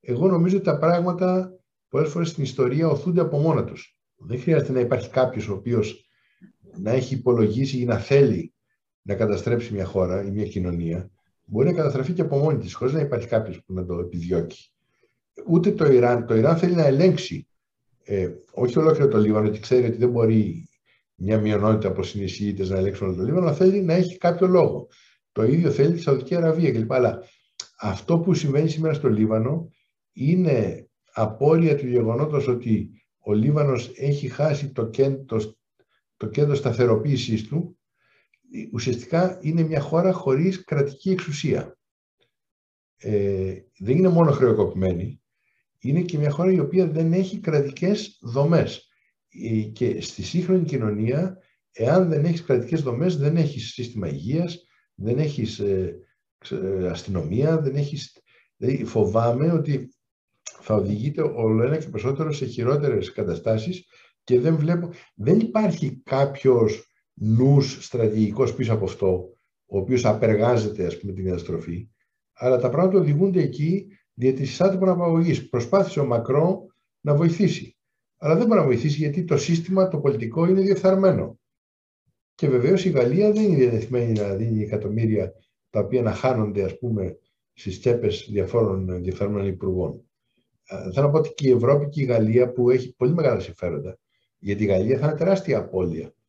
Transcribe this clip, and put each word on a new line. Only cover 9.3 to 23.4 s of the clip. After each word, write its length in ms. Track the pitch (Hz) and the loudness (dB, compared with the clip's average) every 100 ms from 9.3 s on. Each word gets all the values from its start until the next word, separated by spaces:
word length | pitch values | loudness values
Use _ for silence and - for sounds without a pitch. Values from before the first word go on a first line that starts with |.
| 98 - 117 - | 0 0 -2 -2
μια 120 | 104 | -6
χώρα 400 | 87 98 90 95 | -4 -2 0 -2
ή 60 | 98 | -4
μια 140 | 101 | -4
κοινωνία. 640 | 101 98 90 85 82 87 92 _ _ _ | -4 -4 -4 -4 -4 -6 -8 _ _ _
Μπορεί 220 | _ 104 151 | _ 0 0
να 60 | |
καταστραφεί 400 | 165 147 127 139 | 2 0 -2 -4
και 100 | 180 | -2
από 140 | 143 139 | 0 0
μόνη 220 | 156 127 | 0 0
της, 160 | 98 | -4
χωρίς 180 | - 127 | -4 -2
να 80 | 151 | -2
υπάρχει 260 | 143 117 - | -2 -4 -2
κάποιος 380 | 110 104 90 | -2 -2 -12
που 80 | _ | _
να 120 | 92 | -8
το 140 | 90 87 | -6 -6
επιδιώκει. 760 | 90 87 85 87 85 - - _ _ _ _ _ _ - - | -6 -8 -2 -2 -2 -12 -20 _ _ _ _ _ _ -18 0
Ούτε 260 | 170 202 | 2 2
το 200 | - 151 | 2 4
Ιράν. 340 | 127 120 123 113 | 6 6 0 2
Το 100 | 110 | 2
Ιράν 200 | 135 165 | 4 2
θέλει 180 | 180 | 2
να 120 | 175 147 | 4 4
ελέγξει, 640 | 135 185 147 - - - _ _ _ _ _ | 4 4 2 -4 -10 -12 _ _ _ _ _
ε, 260 | - 101 87 - _ | -6 -4 -4 -6 _
όχι 260 | - 123 - | -2 0 4
ολόκληρο 300 | 160 151 131 | 4 4 4
το 100 | 110 | 4
Λίβανο, 260 | 107 107 | 4 2
γιατί 160 | 107 104 | 0 -2
ξέρει 260 | - 127 120 | 2 2 2
ότι 100 | 107 | 2
δεν 140 | 123 | 0
μπορεί 580 | 120 113 113 107 110 - _ _ _ _ | 2 4 4 2 -4 -14 _ _ _ _
μια 260 | _ 92 110 | _ -2 0
μειονότητα 480 | 107 104 104 107 104 | 2 2 2 2 0
όπως 260 | 90 90 | -4 -6
είναι 100 | 104 | -6
οι 40 | 95 | -8
Σιήτες 420 | - 104 95 95 | -4 -6 -4 -4
να 60 | 95 | -2
ελέγξουν 300 | 95 98 98 | -2 -2 -6
όλο 100 | 90 | -4
το 60 | |
Λίβανο, 240 | 98 165 | -2 0